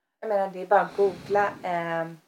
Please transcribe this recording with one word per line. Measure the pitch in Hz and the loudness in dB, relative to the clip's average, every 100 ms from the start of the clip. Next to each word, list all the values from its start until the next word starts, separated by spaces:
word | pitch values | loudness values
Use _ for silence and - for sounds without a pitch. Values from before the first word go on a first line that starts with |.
| _ _ | _ _
Jag | 220 | -2
menar, | 202 196 | 0 0
det | 185 | -6
är | 180 | 2
bara | 202 | 4
att | 170 - | 4 2
googla, | 202 175 - 202 202 - | 0 0 -2 0 0 -2
eh, | 185 170 170 165 165 165 | -4 -4 -2 -4 -6 -10